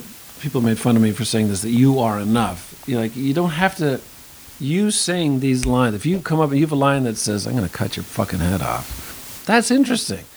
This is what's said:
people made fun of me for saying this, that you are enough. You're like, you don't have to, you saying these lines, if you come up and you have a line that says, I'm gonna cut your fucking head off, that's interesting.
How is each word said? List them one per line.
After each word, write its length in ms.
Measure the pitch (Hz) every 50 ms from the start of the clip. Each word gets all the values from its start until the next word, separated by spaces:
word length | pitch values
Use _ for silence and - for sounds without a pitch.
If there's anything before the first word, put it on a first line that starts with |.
| - - - - - - - -
people 220 | - 151 131 139
made 160 | 117 117 110
fun 180 | 110 - 127 120
of 60 | 113
me 100 | 110 110
for 140 | 104 - 117
saying 240 | 107 - 113 110 104
this, 120 | 101 95
that 80 | 98 113
you 300 | 120 117 127 135 135 135
are 200 | 123 113 107 104
enough. 640 | 101 104 110 120 113 98 92 90 92 - - - -
You're 140 | - 131 120
like, 140 | 113 113 113
you 180 | 127 131 135 139
don't 180 | 165 175 180
have 240 | 156 151 185 190 -
to, 240 | - 170 147 131 117 - - - - - - - - - - - -
you 320 | - 131 156 185 208 208
saying 480 | 208 - - - 175 180 170 151 139 131
these 260 | 131 135 131 127 127
lines, 300 | 127 127 123 127 120 107
if 100 | 104 90
you 140 | 151 180 196
come 200 | 160 - 160 156
up 100 | 156 147
and 100 | 139 139
you 60 | 156
have 60 | 156
a 40 | 151
line 280 | 139 139 139 139 139 131
that 140 | 120 110
says, 280 | 110 - - 104 104 98
I'm 100 | 110 120
gonna 140 | 127 101 85
cut 260 | - - - 107 -
your 80 | - 90
fucking 360 | - - - 104 98 - 92
head 220 | 82 - 190 185
off, 840 | 135 123 117 - - - - - - - - - - - - - -
that's 260 | - 208 240 220 -
interesting. 520 | 247 269 277 254 254 220 - - 107 87 80 - -